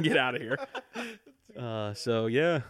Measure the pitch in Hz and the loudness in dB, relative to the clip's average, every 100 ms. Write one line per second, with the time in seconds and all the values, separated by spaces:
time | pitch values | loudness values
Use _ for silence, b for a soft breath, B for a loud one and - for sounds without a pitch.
0 | 156 156 127 120 117 139 269 453 - 226 | 2 4 2 0 -2 -4 -4 -10 -10 -10
1 | 233 214 - _ - 208 120 110 104 104 | -10 -12 -20 _ -20 -10 -6 -4 -4 -4
2 | 123 113 113 123 170 156 | 0 2 2 2 2 2